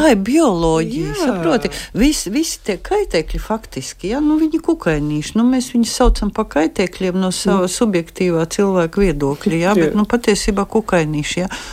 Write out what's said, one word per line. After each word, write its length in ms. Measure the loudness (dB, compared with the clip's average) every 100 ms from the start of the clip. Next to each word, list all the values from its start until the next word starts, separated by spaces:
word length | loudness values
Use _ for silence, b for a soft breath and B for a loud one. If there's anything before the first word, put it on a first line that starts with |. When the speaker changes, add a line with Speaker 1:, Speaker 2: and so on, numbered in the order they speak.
| 4
Speaker 1:
ir 100 | 4
bioloģija, 920 | 2 2 4 2 2 2 0 -4 -4
Speaker 2:
Jā. 40 | -2
Speaker 1:
saproti. 500 | -2 0 0 0 -2 B B
Visi, 400 | 0 0 0 -2
visi 240 | -4 -4 -6
tie 160 | -6 -6
kaitēkļi 600 | -2 -2 0 -2 -2 -6
faktiski, 720 | -4 -6 -8 -12 -12 -8 -6
ja, 80 | 0
nu, 160 | 0 2
viņi 220 | 0 0
kukainīši. 760 | -2 0 0 0 0 -4 -2 0
Nu, 80 | 2
mēs 220 | 2 0
viņus 220 | 0 0
saucam 380 | 4 4 4 0
pa 100 | -2
kaitēkļiem 760 | -2 0 0 0 -4 -2 -2 0
no 80 | -2
sava 380 | -2 0 2 0
Speaker 2:
Mm. 40 |
Speaker 1:
subjektīvā 720 | 0 0 0 -2 -2 0 0 0
cilvēka 560 | 0 2 2 0 2
viedokļa, 560 | 2 2 -2 -2 -2 0
ja, 140 | 2 2
bet, 160 | 2
Speaker 2:
Jā. 60 | 2
Speaker 1:
nu, 60 | 0
patiesībā 560 | 0 2 0 0 -2 0
kukainīši, 720 | -2 0 0 0 -2 -4 -4
ja. 120 | -6 B B